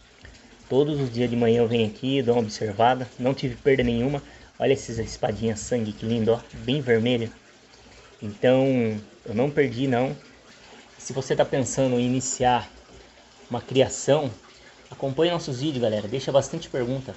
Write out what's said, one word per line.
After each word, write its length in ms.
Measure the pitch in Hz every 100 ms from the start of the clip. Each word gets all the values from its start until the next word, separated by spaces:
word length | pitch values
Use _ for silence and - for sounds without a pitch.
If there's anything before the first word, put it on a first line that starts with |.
| _ _ - - - - -
Todos 320 | 127 147 147
os 100 | 131
dias 180 | 117 123
de 60 | 120
manhã 240 | 120 117
eu 80 | 113
venho 180 | 120 107
aqui, 360 | - 131 139
dou 140 | 120 120
uma 60 |
observada. 680 | 107 - 110 101 117 127 120 -
Não 140 | 123
tive 240 | 135 135 117
perda 260 | 139 131
nenhuma. 400 | 120 117 127 143 - - - -
Olha 140 | 120
essas 280 | 135 - 113
espadinhas 600 | 104 - 123 104 113 107
sangue, 320 | - 123 107
que 140 | 104 110
lindo, 260 | 117 107
ó. 80 | 117 - 120
Bem 160 | 117 147
vermelha. 500 | 127 113 120 120 113 - - - - - - - - -
Então, 440 | 107 - 123 131 135 131 113 107 104 - -
eu 80 |
não 180 | 104 139
perdi, 340 | 151 135 113 135
não. 300 | 120 135 147 - - - - - - - -
Se 140 | -
você 240 | 135 131 151
tá 80 |
pensando 560 | 143 143 120 - 131 123
em 60 | 123
iniciar 640 | 131 127 - 123 120 - - - - - - - - -
uma 100 | 120
criação, 720 | - 131 120 - - 147 135 107 - - - - -
acompanhe 400 | - 139 131 170
nossos 300 | 170 - 123
vídeos, 220 | 151 127
galera. 260 | 117 107 101
Deixa 240 | 131 156
bastante 380 | 135 131 165 -
pergunta. 440 | 139 120 135 127